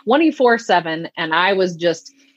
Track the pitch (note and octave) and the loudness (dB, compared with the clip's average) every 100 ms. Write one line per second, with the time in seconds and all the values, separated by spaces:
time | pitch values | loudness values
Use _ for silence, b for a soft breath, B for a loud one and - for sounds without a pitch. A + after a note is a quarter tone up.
0 | - C#4 D#4+ - A#3+ A3+ - F3+ E3 D#3+ | 0 2 2 2 2 2 0 0 0 -6
1 | E3 - E3 D#3+ F#3 G3 F#3 E3 E3+ D#3+ | -8 -8 -4 0 0 0 -2 -2 -4 -4
2 | - b b | -8 b b